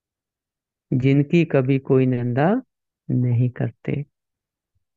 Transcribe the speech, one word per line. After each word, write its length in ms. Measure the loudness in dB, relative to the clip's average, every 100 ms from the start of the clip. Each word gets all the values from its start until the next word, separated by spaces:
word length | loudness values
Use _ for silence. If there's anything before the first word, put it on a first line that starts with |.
| _ _ _ _ _ _ _ _ _
जिनकी 520 | -2 2 2 2 0
कभी 340 | 2 0 0 -2
कोई 280 | 0 2 2
निंदा 560 | -2 -2 0 0 0 -4 _ _ _ -4
नहीं 400 | -2 0 0 -2
करते। 520 | -4 -8 -8 -8 -8 -10 _ _ _ _ _ _ _ _